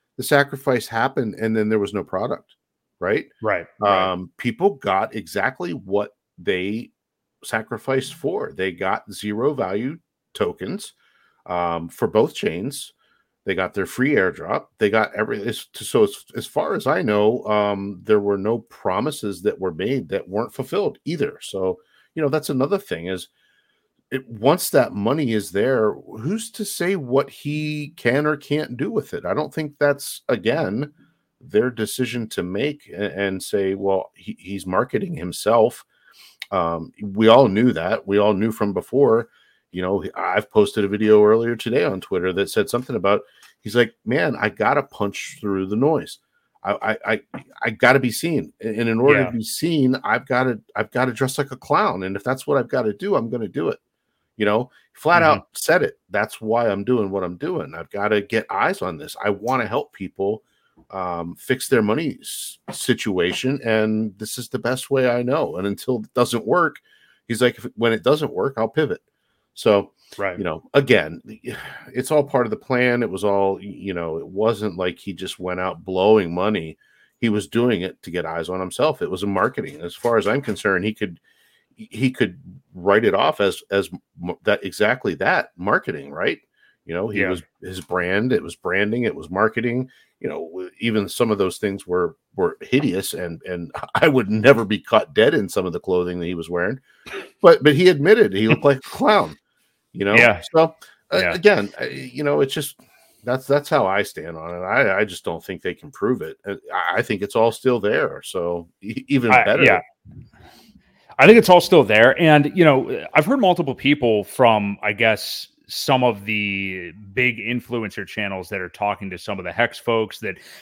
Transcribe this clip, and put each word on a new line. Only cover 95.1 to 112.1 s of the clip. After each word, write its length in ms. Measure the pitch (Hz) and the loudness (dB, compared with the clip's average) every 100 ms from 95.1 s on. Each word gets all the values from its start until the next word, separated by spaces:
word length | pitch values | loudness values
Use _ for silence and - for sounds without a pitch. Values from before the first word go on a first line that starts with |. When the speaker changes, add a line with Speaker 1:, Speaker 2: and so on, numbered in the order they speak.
| - | 4
Speaker 1:
dead 180 | 117 | 4
in 160 | 156 98 | 4 0
some 160 | - 92 | -2 -2
of 80 | |
the 60 | 85 | -4
clothing 400 | - 90 90 90 | 0 0 0 -4
that 80 | 85 | -4
he 80 | 87 | -6
was 140 | 82 | -4
wearing. 300 | 87 92 131 _ _ - - - _ | -2 -2 -4 _ _ -16 -14 -14 _
But, 220 | 180 160 | 8 8
but 100 | 147 143 | 8 6
he 140 | 185 | 6
admitted 440 | 156 151 226 110 | 6 6 6 6
he 140 | 95 110 | 4 2
looked 180 | 147 143 | 4 4
like 120 | 135 | 2
a 40 | |
clown, 560 | - - 254 214 82 76 _ _ _ _ _ | -2 0 4 4 2 -6 _ _ _ _ _
you 120 | 87 98 | -4 4
know? 100 | 107 | 6
Speaker 2:
Yeah. 260 | 120 95 - | 6 4 2
Speaker 1:
So, 220 | 160 160 - - _ - | 4 4 0 -20 _ -4
a-, 80 | 175 | 0
Speaker 2:
Yeah. 140 | 180 175 | 0 4
Speaker 1:
again, 360 | 208 180 - - | 6 6 2 -4
I, 60 | 131 | -8
you 340 | - 127 123 | -8 -10 -4
know, 180 | 147 147 | 0 2
it's 120 | 135 160 | 0 -2
just, 200 | 143 - _ _ _ _ | -8 -10 _ _ _ _
that's, 220 | 120 131 135 | -4 -4 2
that's 240 | 143 143 | 0 2
how 160 | 151 98 | 2 2
I 160 | 98 | 0
stand 320 | 107 - 80 82 | -2 -6 -12 -10
on 120 | 80 87 | -10 -8
it. 100 | 92 | -2
I, 340 | 120 117 95 | 2 2 2
I 60 | 107 | -2
just 180 | 90 - | -4 -8
don't 180 | 82 | -8
think 180 | - 87 | -8 -8
they 120 | 92 87 | -8 -8
can 160 | 76 | -12
prove 300 | - 107 120 | -4 -2 -2
it. 140 | 80 - 101 | -4 -12 -12
Uh, 80 | 101 - | -12 -8
I, 220 | 95 85 95 | -4 -2 -2
I 40 | |
think 180 | 117 104 | -2 -4
it's 140 | 101 117 | -2 2
all 160 | 113 | 2
still 280 | 110 127 123 | 2 0 0
there. 420 | 101 139 139 67 | 0 0 -2 -6
So 440 | - 92 87 87 85 _ | -10 -6 -4 -4 -8 _
e-, 240 | 101 117 - | -12 -10 0
even 220 | 139 120 | 2 6
Speaker 2:
I, 120 | 123 - | 6 6
Speaker 1:
better. 180 | - | 6
Speaker 2:
yeah. 180 | 123 95 - _ - - - - - - _ _ _ _ - - | 6 6 2 _ -20 -20 -20 -20 -20 -20 _ _ _ _ -6 4
I 60 | 147 | 8
think 120 | 233 | 10
it's 100 | - | 10
all 120 | 180 | 6
still 220 | - 170 | 8 6
there. 360 | 104 107 120 | 6 8 6